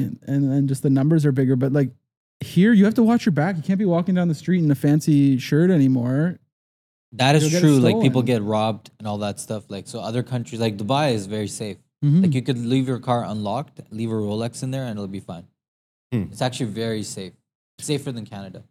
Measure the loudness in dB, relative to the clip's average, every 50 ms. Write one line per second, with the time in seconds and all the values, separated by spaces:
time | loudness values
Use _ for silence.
0 | 2 0 -6 -10 -6 -2 -2 0 0 2 2 2 0 0 0 0 0 2 2 4
1 | 4 4 4 4 2 2 2 2 2 2 2 2 0 0 0 0 0 -2 -4 _
2 | _ _ _ _ _ _ _ -16 -14 -2 2 4 4 6 6 6 6 4 4 2
3 | 2 2 2 2 2 0 0 0 0 -2 -2 -4 -2 -2 -2 0 0 0 0 0
4 | 0 0 0 0 0 0 -2 -2 -2 0 0 2 2 2 2 2 2 2 2 2
5 | 2 2 4 4 4 4 2 0 0 0 2 4 4 4 4 4 4 4 2 2
6 | 0 -2 0 0 -2 -2 -4 -8 _ _ _ _ _ _ _ _ _ _ _ _
7 | _ _ -4 0 2 4 4 4 4 2 2 4 6 6 6 6 6 4 4 4
8 | 2 2 2 2 2 0 0 0 0 0 0 0 0 -2 -2 -6 -10 -18 _ -10
9 | -8 -6 -6 -4 -4 -6 -6 -8 -10 -10 -10 -10 -10 -12 -12 -14 -12 -12 -12 -10
10 | -8 -6 -4 -4 -4 -4 -6 -8 -6 -8 -4 -4 -2 -2 -2 -4 -4 -2 0 0
11 | 0 0 0 -2 -4 -6 -6 -6 -6 -6 -8 -10 -10 -10 -12 -14 _ _ _ _
12 | 2 2 4 4 4 4 2 0 0 -2 -4 -2 -2 0 0 0 0 -2 -4 -4
13 | -2 -2 -2 -2 -2 -4 -6 -6 -4 -4 -4 -6 -8 -10 _ -20 -20 -14 -10 -8
14 | -6 -4 -4 -4 -4 -4 -4 -4 -6 -6 -8 -8 -8 -8 -6 -6 -6 -8 -8 -8
15 | -8 -8 -10 -12 -12 -12 -14 -14 -16 _ _ _ _ _ _ _ _ _ _ _
16 | _ _ -4 -4 -4 -6 -6 -4 -4 -4 -4 -6 -8 -6 -6 -6 -6 -4 -6 -6
17 | -8 -10 -12 -12 -14 -14 -16 _ _ _ _ _ _ _ _ -12 -8 -6 -6 -6
18 | -6 -8 -10 -10 -12 -14 -14 -14 -14 -16 -18 -20 -8 _